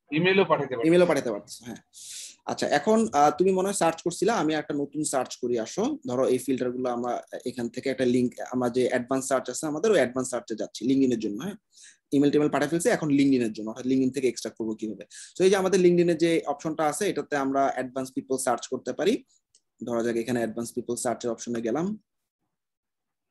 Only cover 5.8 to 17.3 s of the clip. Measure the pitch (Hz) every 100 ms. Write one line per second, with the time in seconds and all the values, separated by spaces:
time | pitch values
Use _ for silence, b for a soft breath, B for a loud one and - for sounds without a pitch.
5.8 | 240 294 - 123 120 127 135 127 123 123
6.8 | 127 120 120 110 - 95 127 123 120 123
7.8 | 135 131 127 123 123 - - 127 123 123
8.8 | 123 127 120 135 131 131 127 123 156 151
9.8 | 220 185 123 127 127 120 - 107 95 -
10.8 | 113 135 131 117 107 101 185 - _ B
11.8 | B B _ 143 143 147 147 139 139 170
12.8 | 233 190 156 139 139 131 117 110 107 113
13.8 | 123 131 131 131 127 - 110 - 110 110
14.8 | 110 101 - B B - 190 196 185 190
15.8 | 180 175 170 165 170 165 - 139 160 156
16.8 | 156 147 202 147 -